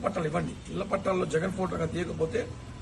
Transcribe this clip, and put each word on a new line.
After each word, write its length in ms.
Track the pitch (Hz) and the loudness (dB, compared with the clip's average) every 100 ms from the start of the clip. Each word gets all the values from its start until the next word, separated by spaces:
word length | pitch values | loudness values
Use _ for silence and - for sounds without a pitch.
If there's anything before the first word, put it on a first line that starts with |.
పట్టాలు 220 | 233 196 156 | 0 2 0
ఇవ్వండి. 240 | 147 - - - | 2 0 -4 -6
ఇళ్ల 100 | 170 196 | -4 0
పట్టాల్లో 320 | 202 202 185 151 | 0 2 2 4
జగన్ 180 | 156 185 185 | 2 2 0
ఫోటో 120 | 185 | -2
కనుక 140 | 160 160 | 0 0
తీయకపోతే 480 | 165 175 156 160 226 - - - - | 0 -2 0 2 2 -2 -6 -12 -10